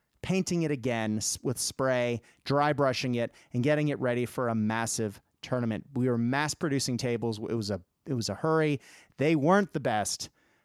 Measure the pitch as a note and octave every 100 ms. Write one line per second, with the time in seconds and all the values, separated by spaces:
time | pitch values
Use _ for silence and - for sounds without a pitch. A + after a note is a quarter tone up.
0 | _ _ - F#3+ - F3 D#3 C#3+ B2 A#2
1 | A2 G#2+ - - - A#2+ - - C3 B2+
2 | A#2+ A#2 - _ - C#3 D3 C#3+ C#3 B2
3 | C3 A#2+ A#2 - - B2 C3+ D3+ D3+ B2+
4 | B2+ A#2+ A#2+ - B2 A2+ G#2+ A2+ A#2 -
5 | G#2+ G2 _ _ - B2+ A#2+ G#2+ - B2
6 | B2+ A#2 A#2 C#3 D3+ - E3 C#3 - A#2+
7 | B2+ A#2 A#2 G#2 A2 A#2 G2+ F#2+ - _
8 | - B2+ G#2+ G2 D#3+ D#3+ D#3 C#3+ - -
9 | - - C#3+ D#3+ C#3+ G3 G3 D#3+ A#2+ G#2+
10 | G2 - - _ _ _